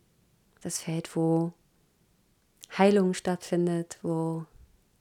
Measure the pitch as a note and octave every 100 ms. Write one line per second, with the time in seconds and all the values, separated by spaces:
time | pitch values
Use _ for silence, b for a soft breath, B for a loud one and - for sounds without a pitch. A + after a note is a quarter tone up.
0 | _ _ _ _ _ _ F3+ - - E3
1 | - E3 D#3+ E3 E3+ - _ _ _ _
2 | _ _ _ _ _ _ - - G3 G#3
3 | F#3 F#3 F#3 F3+ - F3 F3 E3+ E3+ -
4 | E3+ D#3+ E3 E3 D#3+ - - _ _ _